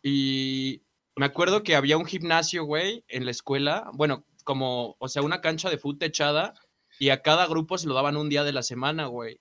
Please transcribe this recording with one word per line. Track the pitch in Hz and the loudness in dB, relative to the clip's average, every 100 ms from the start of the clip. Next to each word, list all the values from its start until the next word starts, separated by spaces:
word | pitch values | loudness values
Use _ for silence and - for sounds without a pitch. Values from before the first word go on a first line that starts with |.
Y | 143 139 135 135 135 135 131 - _ _ _ - | 0 0 0 0 -2 -4 -4 -8 _ _ _ -2
me | 139 | -2
acuerdo | 139 175 208 | 2 2 2
que | 208 151 | 4 4
había | 139 156 | 6 2
un | 165 | 2
gimnasio, | 190 165 165 165 175 | -6 2 2 2 -4
güey, | 151 151 190 233 _ | -2 0 0 -4 _
en | 127 123 | -6 -4
la | |
escuela. | 120 - 135 143 180 226 | -6 -2 0 0 -2 -4
Bueno, | 123 151 131 _ _ | 0 0 0 _ _
como, | - 135 131 123 120 - | -4 -2 -2 -4 -6 -8
o | 127 | -6
sea, | 147 | -2
una | 147 170 | 0 0
cancha | 165 160 185 | -2 -2 -4
de | 151 | -4
fútbol | 143 143 | -4 -4
techada. | 165 - 147 151 196 _ _ _ _ _ | -4 0 0 0 -2 _ _ _ _ _
Y | 139 | 2
a | 135 | 4
cada | 151 160 175 | 4 4 4
grupo | 160 160 185 | 0 -2 -4
se | 160 | -2
lo | |
daban | 131 143 147 | 0 0 0
un | 151 | -2
día | 143 | 0
de | 147 | 0
la | 135 | -2
semana, | 117 120 135 160 143 | -6 -4 -4 -2 -6
güey. | 120 113 - | -8 -10 -12